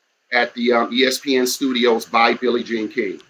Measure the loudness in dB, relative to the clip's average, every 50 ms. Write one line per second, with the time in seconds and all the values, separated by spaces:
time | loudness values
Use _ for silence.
0 | _ _ _ _ _ _ 0 0 0 -2 -2 -2 0 2 2 2 0 0 0 0
1 | 0 0 0 -2 -2 -2 0 0 0 0 -2 -2 -2 -2 0 2 2 2 2 2
2 | -2 -2 0 2 2 2 2 0 0 0 0 -2 -2 -4 -4 -4 -6 -4 -4 -4
3 | -4 -4 -6 -10 -14